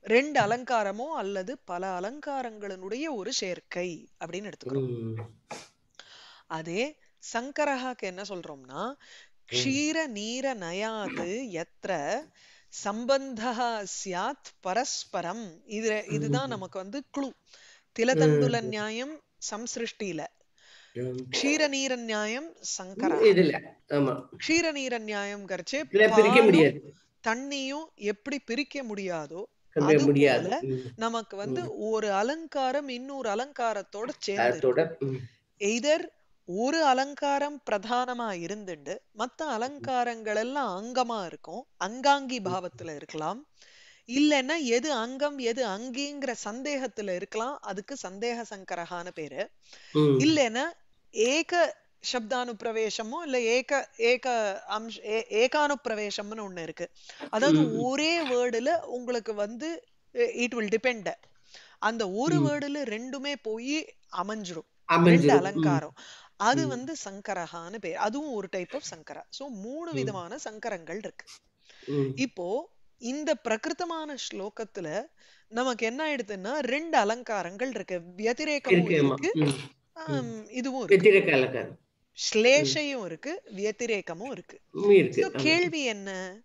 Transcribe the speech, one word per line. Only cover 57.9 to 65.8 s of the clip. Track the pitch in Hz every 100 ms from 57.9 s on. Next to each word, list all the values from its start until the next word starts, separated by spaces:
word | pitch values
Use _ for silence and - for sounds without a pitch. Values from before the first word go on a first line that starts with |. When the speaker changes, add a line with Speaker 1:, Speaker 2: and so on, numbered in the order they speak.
| 277 302 339 294
Speaker 1:
வேர்டுல | 247 247 226 254 339
உங்களுக்கு | - 247 247 247 214
வந்து, | 208 208 233 311 330 _ _ _
it | 247 240 - 240
will | 240 214 220
depend. | 262 240 175 - _ _ _ - - -
அந்த | 208 226 208
ஒரு | 196 277 311
Speaker 2:
ம். | 285
Speaker 1:
வேர்டுல | 294 285 294
ரெண்டுமே | 269 214 254 269 269 285
போய் | - 220 247 302 - - _ 190
அமைஞ்சிரும். | 185 220 185 170 - _ -
ரெண்டு | 170 170
Speaker 2:
அமைஞ்சிரும். | 170 147
ம். | 143
Speaker 1:
அலங்காரம். | 143 196 156 160